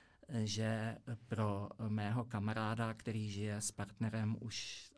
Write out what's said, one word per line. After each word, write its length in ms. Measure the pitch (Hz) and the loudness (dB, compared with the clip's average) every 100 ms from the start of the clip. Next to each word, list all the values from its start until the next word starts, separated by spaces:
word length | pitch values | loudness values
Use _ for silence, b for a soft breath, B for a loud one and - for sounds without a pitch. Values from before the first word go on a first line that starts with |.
| B B - 117 | B B -4 0
že 540 | 107 107 110 113 110 110 - 113 - | 0 2 2 2 0 -4 -6 -8 -2
pro 420 | 113 107 101 101 - 110 | 2 2 2 -2 -2 0
mého 380 | 107 104 120 120 | 2 2 2 0
kamaráda, 680 | 113 104 110 107 113 113 | 0 0 2 2 2 0
který 380 | 110 - 110 107 | -2 -2 -2 0
žije 240 | 101 107 104 | 0 0 0
s 160 | 104 | -2
partnerem 640 | - 101 - 113 110 107 113 | -2 -6 -2 0 2 2 2
už 460 | 117 - - - - | -2 -6 -6 -8 -12